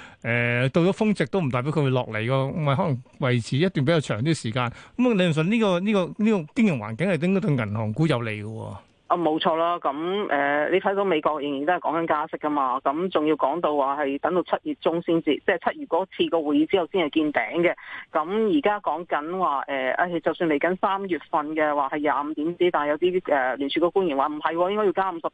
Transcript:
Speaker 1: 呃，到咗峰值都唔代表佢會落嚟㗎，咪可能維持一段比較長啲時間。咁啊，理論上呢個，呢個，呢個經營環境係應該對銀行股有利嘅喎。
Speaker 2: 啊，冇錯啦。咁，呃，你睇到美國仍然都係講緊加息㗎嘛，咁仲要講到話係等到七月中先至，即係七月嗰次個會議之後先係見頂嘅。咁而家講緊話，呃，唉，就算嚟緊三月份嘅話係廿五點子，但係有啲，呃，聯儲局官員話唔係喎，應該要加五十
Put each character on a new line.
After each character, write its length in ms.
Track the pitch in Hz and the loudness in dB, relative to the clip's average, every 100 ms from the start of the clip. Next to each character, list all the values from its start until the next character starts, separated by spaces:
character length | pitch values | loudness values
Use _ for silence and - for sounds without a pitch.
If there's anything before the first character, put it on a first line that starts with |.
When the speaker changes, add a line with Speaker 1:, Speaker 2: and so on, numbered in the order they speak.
| - - | -20 -10
Speaker 1:
呃， 440 | 117 120 120 120 135 | -2 0 2 0 2
到 120 | - | 2
咗 100 | 175 | 2
峰 220 | 190 214 | 2 0
值 100 | 196 156 | 0 0
都 140 | 196 | 0
唔 80 | 143 | 0
代 140 | 120 | 0
表 80 | 139 | 0
佢 120 | 151 | 0
會 60 | 135 | 2
落 140 | 127 117 | 0 0
嚟 120 | 110 113 | -4 0
㗎， 260 | 135 135 | 0 0
咪 220 | - 147 | -2 0
可 80 | 139 | 2
能 200 | 185 123 - - | 0 -2 -6 -4
維 240 | 135 123 | 0 0
持 120 | - 135 | 0 0
一 100 | 185 | 0
段 160 | 156 | 2
比 80 | 135 | 2
較 80 | 170 | 2
長 200 | - 107 | 0 -2
啲 120 | 147 | 0
時 160 | 156 120 | 0 -2
間。 140 | 123 120 - - - | -2 -2 -6 -10 0
咁 140 | 247 | 2
啊， 40 | |
理 80 | 202 | 4
論 100 | 180 | 2
上 160 | 151 165 | 2 2
呢 80 | 233 | 2
個， 180 | 208 175 | 2 2
呢 120 | 202 | 2
個， 80 | 202 156 - | 0 0 0
呢 120 | 214 | 2
個 60 | 202 151 | 2 0
經 120 | - 220 | 0 2
營 120 | 131 | 2
環 180 | 104 113 | -4 -2
境 120 | 190 | 0
係 140 | 160 | 2
應 100 | 180 | 2
該 60 | 190 | 2
對 100 | 208 | 2
銀 240 | 135 104 107 | 0 0 -2
行 160 | 107 | -2
股 140 | 107 160 | 0 2
有 120 | 123 | 2
利 200 | 113 104 | -2 -6
嘅 20 | |
喎。 320 | 107 110 107 101 - _ - | -8 -10 -10 -12 -18 _ -2
Speaker 2:
啊， 80 | 175 | 0
冇 220 | 156 156 | 2 2
錯 160 | 180 | 2
啦。 240 | 160 170 175 | 2 0 0
咁， 480 | 151 139 175 202 202 | -4 -4 -4 -4 -2
呃， 380 | 143 143 147 151 | 0 2 0 0
你 100 | 185 | 0
睇 120 | 196 | 0
到 120 | 196 | 0
美 160 | 196 156 | 0 0
國 200 | 151 151 | 0 -2
仍 120 | 143 139 | -4 -4
然 60 | |
都 80 | 147 | -2
係 40 | 180 | -2
講 220 | 131 165 | -2 -2
緊 40 | 165 | 0
加 180 | 151 160 | -2 -2
息 100 | 160 | -6
㗎 100 | 151 | -2
嘛， 300 | 147 131 131 | 0 0 0
咁 280 | 139 151 185 | -2 -2 -2
仲 160 | 165 | 0
要 120 | 151 151 | 0 2
講 240 | 135 165 | 0 0
到 160 | 165 147 | 0 0
話 260 | 135 139 | 0 0
係 160 | 139 139 | -2 -2
等 160 | 156 | 0
到 80 | 180 | -2
七 80 | - 202 151 | 0 -4 -4
月 60 | 143 | -4
中 200 | 180 170 | -2 -2
先 200 | 170 165 | 0 0
至， 80 | 156 - - | 0 0 0
即 60 | |
係 200 | 180 226 | 0 -2
七 60 | 311 | -4
月 80 | 285 | -4
嗰 180 | 165 190 | -2 -2
次 200 | - 175 | -2 0
個 140 | 165 | 0
會 140 | 147 151 | 2 2
議 100 | - | 4
之 140 | 190 | 2
後 80 | 160 | 0
先 160 | 190 151 | 0 0
係 40 | |
見 180 | 160 151 | 0 0
頂 280 | 135 110 156 | 0 -2 0
嘅。 120 | 170 - - - - | 0 -2 -10 -16 -4
咁 480 | 160 160 214 220 151 | -2 0 0 2 2
而 20 | |
家 200 | 208 208 | 2 0
講 260 | 175 151 175 | -2 -4 -4
緊 320 | 156 156 185 | -4 -4 -2
話， 220 | 170 139 - | 0 0 -2
呃， 220 | 139 131 | -2 -2
唉， 260 | - 175 170 | 0 0 0
就 160 | 170 | -2
算 160 | 156 170 | 0 0
嚟 80 | 147 | 2
緊 180 | 165 185 | 0 0
三 260 | 208 196 196 | 0 -2 -2
月 140 | 151 - | -6 -2
份 240 | 160 147 | -2 -2
嘅 180 | 156 151 | 0 0
話 160 | 147 135 | 2 0
係 80 | 156 | 0
廿 280 | 147 131 147 | 0 0 -2
五 60 | |
點 120 | 151 160 175 | -4 -4 2
子， 120 | 175 | 2
但 120 | 160 | 2
係 40 | 147 | 0
有 100 | 151 | 0
啲， 240 | 180 180 - | 0 0 2
呃， 220 | 143 127 123 | 2 2 -2
聯 140 | 139 | -2
儲 40 | |
局 60 | 160 175 | 0 2
官 160 | 196 180 | 2 2
員 80 | 139 | 0
話 100 | 151 | 0
唔 140 | 151 | -2
係 140 | 156 170 | -2 0
喎， 140 | 180 | 0
應 60 | 214 | 2
該 80 | 202 | 0
要 40 | |
加 180 | 180 190 | 0 -2
五 20 | |
十 80 | 165 156 | -4 -6